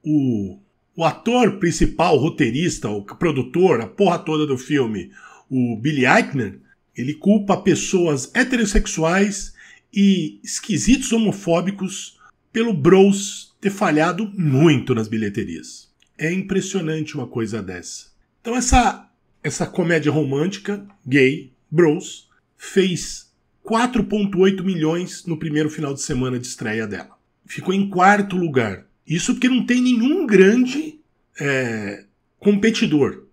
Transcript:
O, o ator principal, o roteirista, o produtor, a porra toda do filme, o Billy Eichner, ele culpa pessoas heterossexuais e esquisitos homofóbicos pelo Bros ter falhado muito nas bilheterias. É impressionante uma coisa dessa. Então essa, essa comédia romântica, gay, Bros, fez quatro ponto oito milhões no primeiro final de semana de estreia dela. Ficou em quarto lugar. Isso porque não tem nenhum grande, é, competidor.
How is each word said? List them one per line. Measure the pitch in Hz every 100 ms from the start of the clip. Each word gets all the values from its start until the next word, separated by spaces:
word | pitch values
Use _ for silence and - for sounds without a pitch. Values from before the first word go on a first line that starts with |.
O, | 156 151 131 110 98 98 _ _ _ -
o |
ator | 160 - - 247 226 -
principal, | 175 156 165 - 175 147
o |
roteirista, | 156 - 123 127 170 - 113
o | 104
produtor, | 101 - 170 131 123 170 185 226
a | 220
porra | - 196 170
toda | - 156 151
do | 131
filme, | - 143 117 104 87 - - - _
o | 131 120 107
Billy | 131 143 127
Eichner, | 196 240 139 101 - _ _ _
ele | - 123
culpa | 151 185 214 - 180
pessoas | 202 156 - 190 170 139 -
heterossexuais | 233 254 247 202 139 - - 160 185 202 196 - - - - _
e | 202 196 185 151 -
esquisitos | - - - 156 - 262 -
homofóbicos | 226 208 - - 170 175 196 185 - - _ _ _ _
pelo | 220 233
Bros | 175 143 190 202 196 - - - _
ter | 202
falhado | 196 190 151 165 170 220 202
muito | 156 131 165 131 117
nas | 117 107
bilheterias. | 110 104 101 90 82 78 - _ _ _ -
É | 156
impressionante | 185 190 190 190 190 160 156 151 147
uma | 117
coisa | 120 110 110
dessa. | 92 90 - - - _ _ _
Então | 226 247
essa, | - 262 247 - - _ _ _
essa | 156 - 160
comédia | - 170 165 147
romântica, | 143 139 135 170 202 - 202 - _ 131
gay, | 139 131 156 135 _ _
Bros, | 156 165 170 - - _ _ _ _
fez | - 196 190 175 - - _ _ _ _
quatro | - 220 247 233
ponto | 196 214 196 175
oito | 190 190
milhões | 185 175 156 170 185 - -
no | 156
primeiro | 160 147 151
final | 151 143
de | 131
semana | - 131 127 127
de | 120
estreia | - 117 110 107
dela. | 92 - _ _ _ _
Ficou | - 180
em | 196 196
quarto | 180 185 208 196 185
lugar. | 170 131 110 92 _ _ -
Isso | 165 -
porque | - 247
não | 254 -
tem | 247
nenhum | 254 233 247 359 277
grande, | 190 190 240 254 277 311 - _ _ _ -
é, | 143 135 123 110 101 101 _ _ _ _
competidor. | 202 202 226 226 214 147 117 - -